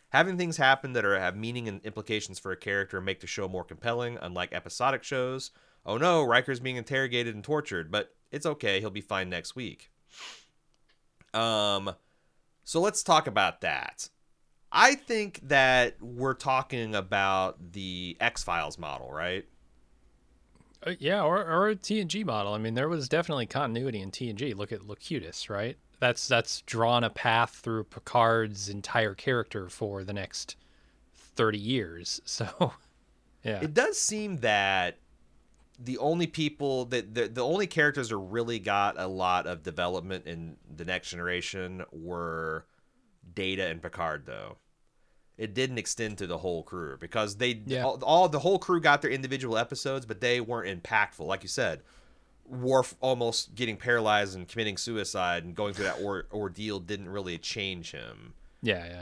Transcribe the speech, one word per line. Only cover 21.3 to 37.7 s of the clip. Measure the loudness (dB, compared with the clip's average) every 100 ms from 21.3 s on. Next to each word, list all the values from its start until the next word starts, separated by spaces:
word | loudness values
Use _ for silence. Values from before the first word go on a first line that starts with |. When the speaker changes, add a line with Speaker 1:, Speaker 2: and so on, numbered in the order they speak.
| 2
Speaker 2:
or | 4 4 4
a | 2
T | 0 -2
N | 0
G | -4
model. | -2 0 0
I | -2
mean, | 0 0
there | 0
was | -2 0
definitely | 0 0 -2 -2
continuity | -2 -2 -2 -2 -4
in | -8
T | -6 -6
N | -4
G. | -4
Look | -4 -6
at | -6 -10
Locutus, | -14 -6 -6 -6 -10 -6
right? | -4 -4 -6 _ _
That's, | 2 2 2
that's | 2 2 -6
drawn | -4 2 4 4
a | 2
path | 2 4 4 4 0
through | -4 -4 -6
Picard's | -12 0 4 6 6 2 -4 -8
entire | -8 -2 0 0 0
character | 0 0 0 -6 -8
for | -6 -6 -4
the | -6
next | -6 -6 -8 -12 -14 _ _ _ _ _ _
thirty | -10 2 2 2
years. | 0 0 -2 -8 -8 -8
<laughs> | -6
So, | -6 -6 0 0 0 _ _ _ _ _ _
yeah. | -4 -2
Speaker 1:
It | 2
does | 4 4 2
seem | -2 -2 -4 0
that | 4 4 4 4 2 -4 _ _ _ _ _ _ _ -14
the | -8 -2
only | 0 2 0
people | 0 -2 0 0 0 0
that, | -2 -2 -2
the, | -2
the | 0
only | 0 0
characters | 0